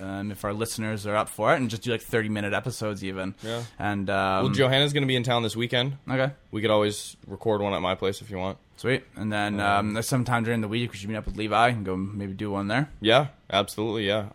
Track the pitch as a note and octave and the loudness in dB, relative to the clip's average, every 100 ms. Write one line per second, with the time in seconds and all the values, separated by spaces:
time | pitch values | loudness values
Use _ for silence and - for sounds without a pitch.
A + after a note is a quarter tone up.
0 | F#2+ G2 G#2 G2 G#2 G#2 A2 - A2 G#2+ | -8 -6 -6 -4 -4 -2 -4 -4 -4 -4
1 | G2+ G#2 - - A2 D#3 A#2+ A2 A#2+ A2+ | 0 0 0 0 2 2 0 -4 -4 -4
2 | - A#2 G#2+ G#2+ G2+ G2+ B2 - G#2+ G2 | -2 -2 0 -2 -2 -2 -4 -4 -4 -4
3 | F#2+ F#2+ F#2+ - A2 A#2 A#2 - G#2 G2+ | -6 -4 -6 -6 -6 -6 -8 -6 -4 -2
4 | G2 G2 G2 F#2+ - - C3 C3+ C#3+ D3 | 0 0 2 2 2 4 4 4 4 2
5 | C3+ B2+ A#2+ A#2+ A2+ G#2+ A#2+ B2 C3+ C#3 | 2 2 2 2 0 -2 0 0 0 -4
6 | - C3 C3+ C#3 - G#2+ G#2+ G#2+ G#2 G2+ | -4 0 0 -4 -8 -2 4 6 4 0
7 | - - - G2 A2+ G#2 G2+ F2+ F2+ F#2+ | -10 -16 -14 -4 0 2 2 2 0 2
8 | F#2+ G2+ G#2+ F#2+ F#2+ - _ - A#2+ C3 | 0 -2 -8 -6 -6 -6 _ -6 -2 -2
9 | - - G#2+ G#2 G#2 G#2 G2+ G2+ G#2+ G#2+ | -2 -8 -4 -2 0 0 4 4 2 -2
10 | - C3 A#2 A#2+ A2+ A#2 G#2 A#2 A#2 F#2+ | 0 0 2 0 2 0 0 -2 -2 -6
11 | G2+ G#2+ - G2 G#2+ G#2 A#2+ A#2 F#2 F#2 | -8 -6 -6 -4 0 4 4 4 -2 -2
12 | G2 G2+ G2 F#2+ G#2+ G2 G2+ A#2+ D3 - | -2 -4 -6 -6 -4 -2 0 0 -2 -2
13 | G#2 B2 C#3+ - - G2 G2+ - A2+ A2 | 4 6 4 -8 0 2 2 -2 -2 0
14 | G2 G#2+ G2+ | 2 0 -2